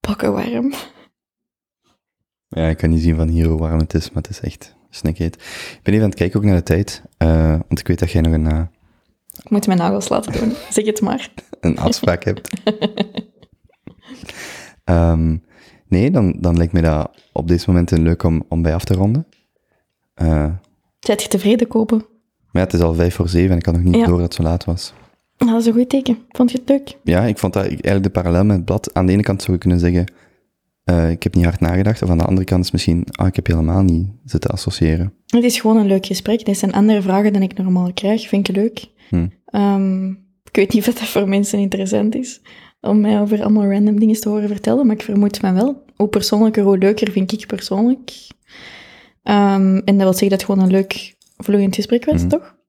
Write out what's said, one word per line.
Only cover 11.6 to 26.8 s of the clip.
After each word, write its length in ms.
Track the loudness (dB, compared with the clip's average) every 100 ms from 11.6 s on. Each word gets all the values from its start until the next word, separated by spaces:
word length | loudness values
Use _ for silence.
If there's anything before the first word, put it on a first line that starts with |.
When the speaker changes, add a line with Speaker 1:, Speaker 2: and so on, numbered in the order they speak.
Speaker 2:
een 180 | -4 -2
afspraak 460 | -2 0 -2 -2
hebt. 240 | -2 -6 -8
Speaker 1:
<laughs> 60 | -6 -4 -4 -6 -4 -6 -8 -16 _ _ _ _ _ -20 -20 -20 -20 -20 -18 -18 -18 -20 _
Speaker 2:
Ehm, 520 | 0 2 4 2 0 -2 _ _ -20 _ _
nee, 220 | 2 2
dan, 260 | 2 0 0
dan 160 | 0 2
lijkt 160 | 2
mij 100 | 2
dat 280 | 2 0 -4 _ _
op 160 | -8 0
deze 160 | 0 2
moment 200 | 2 2
een 120 | 2
leuk 200 | 2 2
om, 220 | 0 0 -2
om 140 | -2
bij 120 | 0
af 100 | -2
te 100 | -2
ronden. 320 | 0 0 0 -4 _ _ _ _ _ _ _ _
Eh, 360 | -4 0 0 0 -6 _ _ _ _
Speaker 1:
Zijt 220 | -4 -4
je 60 | -2
tevreden, 380 | -2 0 0 0
Kopen? 300 | -2 -2 -2 -4 _ _ _ _
Speaker 2:
maar 100 | -2
ja, 60 | 0
het 20 |
is 80 | 2
al 140 | 2
vijf 200 | 2 0
voor 140 | 0 0
zeven 220 | 2 2
en 60 | 2
ik 80 | 0
had 80 |
nog 80 | 0
niet 100 | 4
Speaker 1:
Ja. 100 | 4 4
Speaker 2:
door 80 | 2
dat 80 |
het 100 | 0
zo 80 | -2
laat 220 | -2 -2
was. 280 | -4 -6 -8 -18 _ _ _ _
Speaker 1:
Nou, 120 | 0
dat 80 | 2
is 60 | 2
een 60 |
goed 160 | 2 2
teken. 300 | 0 0 -4 -6
Vond 220 | 0 0
je 80 | 0
het 100 | 0
leuk? 280 | -2